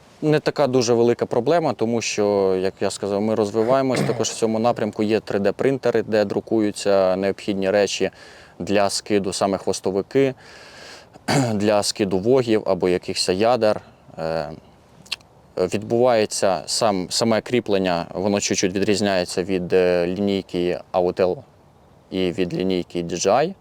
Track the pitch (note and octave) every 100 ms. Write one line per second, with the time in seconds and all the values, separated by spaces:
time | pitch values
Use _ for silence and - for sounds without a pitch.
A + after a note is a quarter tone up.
0 | - - D3+ D3+ - - C#3 B2+ A#2 A#2
1 | A#2+ A#2 A2 A#2+ A#2+ E3+ D#3+ A2+ A2+ A#2
2 | - - G#2 G2+ F#2+ F#2 F#2 - G2 -
3 | G2 G2+ G#2+ A2 G2+ A2 A2 C3+ C3+ B2
4 | - A#2 A2+ - A2 A2 A#2 A2+ G#2+ G2+
5 | G#2+ A2 - G2+ G2+ - B2+ C3+ A#2+ A2+
6 | G#2+ G#2+ G#2 G2+ - A2+ G#2 G2 G2+ G2
7 | F#2 F#2 G2 F#2+ - G2 F#2+ G#2 G2 -
8 | F#2 - - - - - F2+ G2+ G2 -
9 | - G#2 F#2+ F#2 G2+ F#2+ - F#2 G2+ G2
10 | F#2 C3+ C3+ B2+ - - - - - -
11 | - - - C#3+ B2 G#2+ G#2 G#2 G2+ -
12 | G2+ F#2 G#2 C3 A#2+ G#2+ - F2+ F2+ F2+
13 | - F#2+ - F#2 A2 B2 A2 G#2 - -
14 | - - E2 E2 D#2 D#2+ - _ _ -
15 | - - - - - - - G#2 G#2+ A#2
16 | B2+ A2+ G#2+ - G2+ F2 G#1 - A2+ G2
17 | F2+ - A#2+ A2 - B2 - G2 F#2 E2+
18 | E2 - G2 G2+ - - G2 G2+ G#2+ G2
19 | G#2 F#2+ F2+ - F2+ F#2+ F2 F#2+ F2+ F2
20 | F2 F#2 G2+ G2 - F2+ F2 C#2+ - F#2
21 | F2+ F2+ F2+ F2+ - _ _ _ _ _
22 | - F#2 F#2 E2 F2+ E2 F#2 F#2 E2+ F2
23 | E2+ F2+ F#2+ A#2 D#3+ G3